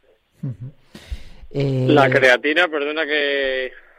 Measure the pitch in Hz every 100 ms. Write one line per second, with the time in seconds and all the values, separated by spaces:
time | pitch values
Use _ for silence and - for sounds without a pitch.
0 | _ _ _ _ 139 113 127 - _ -
1 | - - - - - 139 139 131 127 147
2 | 135 135 131 123 147 160 180 151 143 156
3 | 147 151 143 139 135 131 127 - _